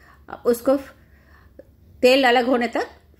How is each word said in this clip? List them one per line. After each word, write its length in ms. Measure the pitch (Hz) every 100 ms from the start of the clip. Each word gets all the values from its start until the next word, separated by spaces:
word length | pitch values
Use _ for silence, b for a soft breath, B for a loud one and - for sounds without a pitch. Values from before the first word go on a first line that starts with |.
| b b -
अब 140 | - -
उसको 320 | 233 - 277 277 - b b b b b - - _ _ -
तेल 220 | 254 262
अलग 220 | 262 247 240
होने 220 | 262 233
तक 200 | 269 480 - _